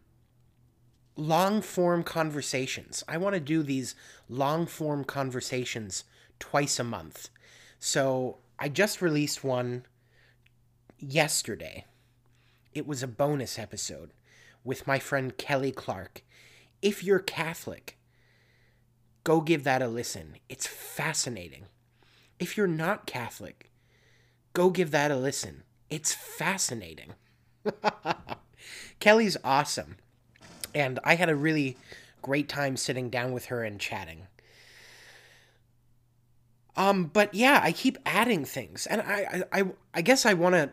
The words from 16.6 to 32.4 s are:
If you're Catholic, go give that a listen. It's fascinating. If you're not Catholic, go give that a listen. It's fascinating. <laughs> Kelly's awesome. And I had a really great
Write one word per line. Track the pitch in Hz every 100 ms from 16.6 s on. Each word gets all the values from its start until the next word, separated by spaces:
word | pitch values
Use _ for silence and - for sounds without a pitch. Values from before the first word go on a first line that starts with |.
| _ _
If | 202 202
you're | 175 190
Catholic, | 190 - 160 170 - 85 - - _ _ _ _ _ _ _ _ _ _ _ _
go | - 160
give | 156 160
that | 135 131
a | 123
listen. | 117 117 92 80 - -
It's | 135 -
fascinating. | - - - 151 - 131 110 87 67 98 _ _ _ _ _ _ -
If | 180 -
you're | 196
not | 160 165 214 -
Catholic, | 127 117 - - - - _ _ _ _ _ _ _ _
go | - 180
give | 185 160
that | 151 147
a | 135
listen. | 135 - 92 69 - _ _
It's | 151 -
fascinating. | - - - 160 190 - 117 85 80 - - _ _ _ _
<laughs> | 214 - 208 - 156 - - - _ _ - - - -
Kelly's | 208 220 214 151
awesome. | 123 135 143 - - - _ _ _ _ - - - 151
And | 135 127
I | 147
had | 165 175
a |
really | 147 156 156 135 123 - - - _
great | - 143